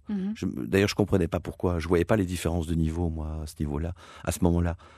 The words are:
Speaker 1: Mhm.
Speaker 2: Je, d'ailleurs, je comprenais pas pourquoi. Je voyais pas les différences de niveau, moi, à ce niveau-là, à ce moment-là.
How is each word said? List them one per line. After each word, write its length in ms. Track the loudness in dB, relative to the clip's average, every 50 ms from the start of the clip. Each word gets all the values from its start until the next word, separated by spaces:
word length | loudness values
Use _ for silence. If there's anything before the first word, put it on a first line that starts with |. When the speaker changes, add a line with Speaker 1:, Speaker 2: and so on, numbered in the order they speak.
| _ -8
Speaker 1:
Mhm. 240 | -6 -4 -4 -6 -6
Speaker 2:
Je, 100 | -4 -6
d'ailleurs, 420 | -6 -4 -6 -4 2 4 4 4 4
je 60 | 4
comprenais 340 | 2 2 4 4 2 2 2
pas 120 | 0 -4
pourquoi. 400 | -4 -6 -8 -2 -2 0 0 0
Je 80 | 0 2
voyais 180 | 4 4 4
pas 120 | 4 2 2
les 80 | 2
différences 420 | 0 -2 -4 -2 -2 -2 -2 -2 0
de 80 | 0
niveau, 340 | 0 0 0 0 -2 -2 -2
moi, 300 | -4 -4 -6 -8 -8 -8
à 60 | -10 -10
ce 80 | -6 -6
niveau-là, 360 | -6 -4 -4 -4 -4 -6 -8 -10 -16 -20 -20 -12 -6
à 80 | -6
ce 120 | -2 2 2
moment-là. 340 | 4 4 4 2 0 -2 -6 -12 -20 -20